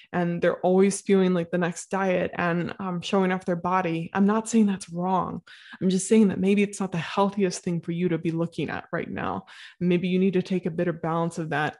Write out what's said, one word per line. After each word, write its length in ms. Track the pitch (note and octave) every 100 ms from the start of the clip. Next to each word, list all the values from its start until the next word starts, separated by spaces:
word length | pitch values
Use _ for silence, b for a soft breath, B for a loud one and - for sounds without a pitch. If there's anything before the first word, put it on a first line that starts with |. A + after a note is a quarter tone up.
| B
and 280 | F3 F3 E3+
they're 200 | F3 -
always 360 | F3+ F#3 G3 G3
spewing, 360 | - G3 F#3
like, 180 | F3+ E3+
the 60 | F3+
next 320 | F3 F3 -
diet 420 | F#3+ F#3+ F3+ F3 -
and, 380 | F3 E3+ E3 -
um, 220 | F#3+ F3
showing 320 | - G3 F#3
off 100 | F#3
their 140 | - F3
body, 520 | F3 F#3 F3 E3 E3
I'm 120 | G3 G3+
not 220 | A3 A3
saying 200 | A3+ G3+
that's 220 | F#3+ -
wrong. 520 | E3+ F3+ F#3 - - - B B B
I'm 80 | F#3
just 180 | F#3+ -
saying 220 | A3+ G#3
that 100 | F#3
maybe 240 | F#3 G3+
it's 160 | G3+ G3+
not 140 | F#3+
the 40 | E3+
healthiest 640 | - - G3 G3+ F#3 F3+
thing 200 | F#3 F3
for 100 | E3+
you 160 | E3+ F3+
to 100 | E3
be 140 | E3
looking 380 | E3 E3 - D3+
at 160 | - -
right 180 | E3+ -
now. 360 | G3 - F#3+ - B B B
And 80 | F3
maybe 180 | F3+ F3+
you 100 | F#3
need 160 | F#3+ F3+
to 60 |
take 240 | F3+ F#3 G3+
a 60 |
bit 160 | E3+ F3
of 140 | E3
balance 380 | E3 E3 E3+ E3+
of 100 | D#3
that 260 | D3 D3+